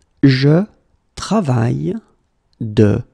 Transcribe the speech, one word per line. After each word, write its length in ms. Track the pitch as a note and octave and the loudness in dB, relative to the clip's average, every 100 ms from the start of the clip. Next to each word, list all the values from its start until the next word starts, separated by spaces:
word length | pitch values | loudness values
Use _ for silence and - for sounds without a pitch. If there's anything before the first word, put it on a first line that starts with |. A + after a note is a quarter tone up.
| _ _ | _ _
je 400 | C#3 C3 C#3 D#3+ G#3+ _ _ _ _ | 2 2 2 2 0 _ _ _ _
travaille 800 | - - G#3+ D#3+ B2+ A#2 C3+ D#3 A3 - _ _ _ _ - | -16 -4 -2 0 0 -2 -2 -4 -8 -12 _ _ _ _ -12
de 440 | A2+ G#2+ G#2 G#2+ - | -6 0 2 0 -6